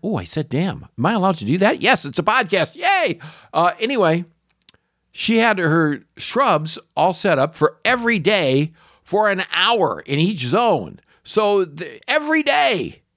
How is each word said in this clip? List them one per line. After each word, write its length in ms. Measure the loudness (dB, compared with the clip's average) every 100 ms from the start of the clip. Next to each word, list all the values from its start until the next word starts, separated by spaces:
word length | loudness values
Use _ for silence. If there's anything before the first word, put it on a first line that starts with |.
oh, 140 | -6 -6
I 80 |
said 240 | -4 -6 -4
damn. 380 | -4 -4 -6 -12 -4
Am 80 | -2
I 80 |
allowed 220 | 0 0 0
to 80 |
do 140 | -2 0
that? 220 | 2 2
Yes, 240 | 2 0
it's 140 | 0 -4
a 40 |
podcast. 540 | 0 0 0 0 -2 -2
Yay! 420 | -2 0 0 -4 -10 -20 -8
Uh, 200 | 0 0 0
anyway, 440 | -2 0 2 2 -2 _ _ _ _ -20 _ _ _
she 260 | -6 0 2
had 200 | 2 2
her 440 | 2 2 2 0 -8 -12
shrubs 600 | -6 0 2 2 0 -8 -8 -2
all 160 | 0
set 260 | 0 0 2
up 160 | 0
for 240 | 0 -2 0
every 340 | 0 0 0 0
day 540 | 2 0 2 2 0 -6 _ _
for 280 | -4 0 0
an 120 | 0 -2
hour 500 | 0 2 2 0 -2
in 140 | -4 0
each 220 | 0 0
zone. 600 | -2 0 2 0 -4 -14 _ _
So 400 | -8 -2 0 2
the, 360 | -2 -6 -14 -12 -4
every 360 | -2 0 0
day. 600 | 2 2 2 0 -4 -10 _